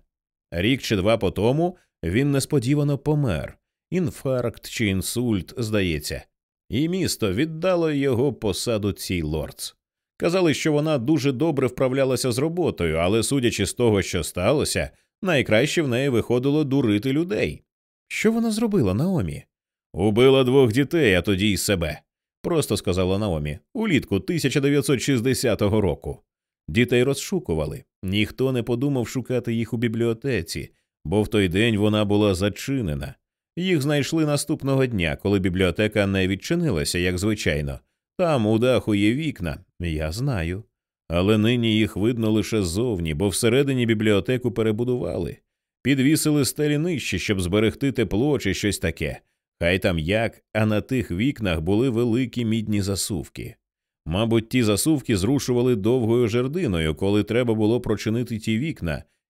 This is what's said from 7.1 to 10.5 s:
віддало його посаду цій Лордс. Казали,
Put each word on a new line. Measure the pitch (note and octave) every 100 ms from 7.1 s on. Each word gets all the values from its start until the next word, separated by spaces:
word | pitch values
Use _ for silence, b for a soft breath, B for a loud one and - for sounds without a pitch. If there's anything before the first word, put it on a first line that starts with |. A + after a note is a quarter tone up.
| - G2+
віддало | F#2+ D#3+ D#3+ F#3 F3 D#3+
його | C#3+ C#3 A2+ C#3+
посаду | A2+ G#2 F2 A#2+ A2 G2+
цій | F2+ - F2+
Лордс. | D2+ D2+ C#2 - - - _ _ _ -
Казали, | E3+ F#3+ E3+